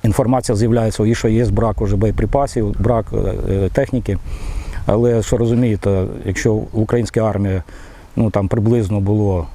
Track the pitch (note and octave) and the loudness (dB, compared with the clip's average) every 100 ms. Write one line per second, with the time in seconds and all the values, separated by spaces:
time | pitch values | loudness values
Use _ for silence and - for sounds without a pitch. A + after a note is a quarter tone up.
0 | A2 G#2 B2 B2+ - G#2 A#2 A#2 A2 - | 2 2 2 2 2 0 2 2 0 2
1 | A2 A#2 A#2 A2 A#2 G2+ A2 - G#2 G2+ | 0 2 2 2 2 2 0 0 0 2
2 | G#2+ - A2 C#3 C#3 B2 G#2 G#2 G#2+ A#2 | 2 0 0 0 0 0 -2 0 0 0
3 | G#2+ G#2 F#2+ G2 F#2 G2 F#2+ - C#3 B2+ | -2 -2 -2 -2 -2 0 0 0 -2 -2
4 | G#2+ F#2+ - - - - - - - G#2 | -2 -4 -6 -8 -6 -6 -6 -6 0 2
5 | A#2+ A#2 G#2 B2 A#2 A#2+ B2 G#2 G2+ F#2+ | 4 2 0 0 2 2 2 0 0 0
6 | F#2 - F#2 F#2+ A#2 G#2+ A2+ A2 G#2+ A#2+ | -2 -4 -6 -2 0 0 -2 -2 0 0
7 | A2 - A2 G2+ G2 F#2+ - - - - | 0 0 0 0 0 -2 -6 -16 -18 -20
8 | - - A2+ G2+ G2 A#2 G#2+ A#2+ G2 G2+ | -8 -2 0 0 0 2 2 2 0 0
9 | F#2+ G#2+ G#2 F2+ E2 | 0 2 2 0 -4